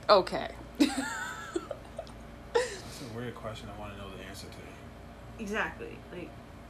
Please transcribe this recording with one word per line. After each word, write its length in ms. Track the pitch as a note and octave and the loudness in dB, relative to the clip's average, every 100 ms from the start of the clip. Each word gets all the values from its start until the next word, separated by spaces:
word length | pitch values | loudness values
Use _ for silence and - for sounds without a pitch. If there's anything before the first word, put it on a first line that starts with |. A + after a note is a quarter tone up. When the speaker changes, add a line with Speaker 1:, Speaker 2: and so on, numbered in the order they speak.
| - | 10
Speaker 1:
Okay. 400 | G3+ F3+ F3+ - - | 10 10 2 -2 -6
<laughs> 140 | - - | -2 4
Speaker 2:
That's 100 | C#4+ C4 C4+ - - - - - - - - - - - - - - A#4+ | 6 6 0 -2 -4 -6 -4 -4 -4 -8 -8 -10 -10 -10 -12 -12 2 4
a 600 | B4 G4+ - - A#2 A2+ | 4 -2 -8 -8 -6 -6
weird 200 | B2 - | -6 -4
question 340 | A2 A2 A2 | -6 -6 -8
I 60 | G2 | -8
wanna 160 | G2+ G2 | -8 -8
know 120 | G2 F#2+ | -8 -8
the 60 | F#2+ | -8
answer 200 | - F#3 | -8 -10
to. 960 | - - - - - - - - - | -10 -12 -12 -14 -14 -14 -12 -10 -6
Speaker 3:
Exactly. 560 | G3+ G#3+ E3 - - - - | -2 0 0 -2 -8 -8 -10
Like, 180 | F3 D#3 - - - | -8 -8 -10 -14 -14